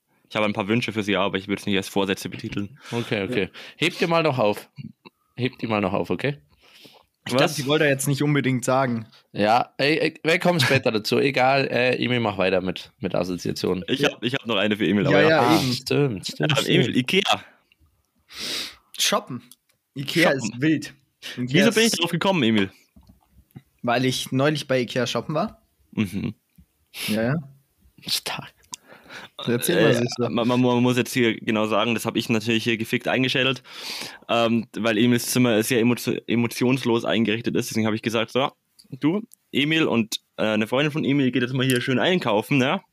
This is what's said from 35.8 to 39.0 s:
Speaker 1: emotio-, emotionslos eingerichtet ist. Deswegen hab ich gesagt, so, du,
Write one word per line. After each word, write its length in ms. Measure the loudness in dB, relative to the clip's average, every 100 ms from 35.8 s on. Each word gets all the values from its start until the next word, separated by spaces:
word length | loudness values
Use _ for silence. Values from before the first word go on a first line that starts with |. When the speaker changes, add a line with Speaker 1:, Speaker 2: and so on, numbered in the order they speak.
Speaker 1:
emotio-, 400 | 2 2 -2 -4 -2
emotionslos 760 | 0 -2 0 0 0 2 0
eingerichtet 520 | 0 0 0 0 -2 -4
ist. 140 | -2
Deswegen 160 | -2 0
hab 80 |
ich 80 | -2
gesagt, 280 | -2 -2 -2
so, 220 | -2 -2 -4 _ _ _
du, 320 | -4